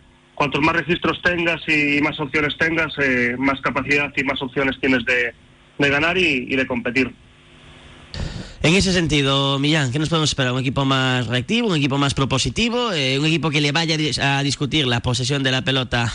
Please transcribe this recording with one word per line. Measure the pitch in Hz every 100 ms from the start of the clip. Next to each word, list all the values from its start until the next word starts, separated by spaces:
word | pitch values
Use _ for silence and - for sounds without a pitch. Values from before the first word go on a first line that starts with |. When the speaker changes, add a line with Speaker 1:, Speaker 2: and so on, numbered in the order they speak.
| - - _ -
Speaker 1:
cuantos | 143 143
más | 160 165
registros | 151 170 160 147
tengas | 180 175 170 156 -
y | 151 147 147
más | 151 147
opciones | 135 156 147 -
tengas, | 160 165 156 151
eh, | 135 127 120 123
más | 135 135
capacidad | 139 131 131 143 143 147
y |
más | 135 135
opciones | 127 143 135 127
tienes | 135 127 117
de, | 123 120 - - - - -
de | 143
ganar | 143 165 185
y, | 170 131 -
y |
de | 135 127
competir. | 120 120 123 123 - - - - - - - - - - - - - - -
Speaker 2:
En | 151
ese | 190 185
sentido, | 180 160 147 135 139 139 139
Millán, | 147 156 127
¿qué | 143
nos | 151
podemos | 160 147
esperar? | - 127
¿Un | 127
equipo | 131 139
más | 135 131 131 127 110
reactivo, | 127 123 226 226
un | 156
equipo | 139 139
más | 139
propositivo, | - 131 131 135 117 233 240 240
eh, | 165 131 135
un | 156
equipo | 165 156
que | 147
le | 143
vaya | 160 165
a | 156
dis-, | 151 -
a | 139 139
discutir | 139 - 139 156 127
la | 117
posesión | 123 120 127 143
de | 131
la | 131
pelota | 131 131 120 120 117